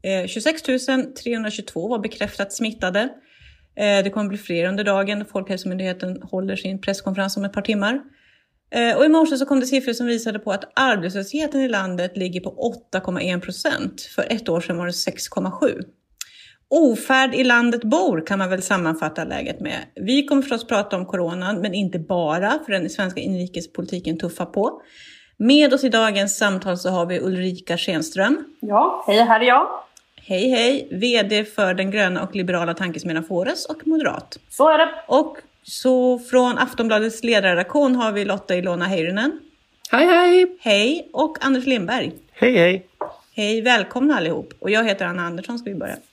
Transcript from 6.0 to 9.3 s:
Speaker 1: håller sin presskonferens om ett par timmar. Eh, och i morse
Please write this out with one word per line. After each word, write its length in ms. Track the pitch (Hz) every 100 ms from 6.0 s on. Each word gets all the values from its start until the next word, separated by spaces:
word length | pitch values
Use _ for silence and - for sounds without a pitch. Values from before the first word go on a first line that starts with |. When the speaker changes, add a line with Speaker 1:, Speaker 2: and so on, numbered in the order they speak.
| 185 185 -
Speaker 1:
håller 240 | 185 190
sin 260 | 190 190 190
presskonferens 560 | 196 196 - 190 196 202
om 80 |
ett 80 | 196
par 80 | 202
timmar. 400 | 202 208 202 269 - _ _ _ _ _ _
Eh, 220 | 233 233 220
och 80 |
i 40 | 302
morse 280 | 320 320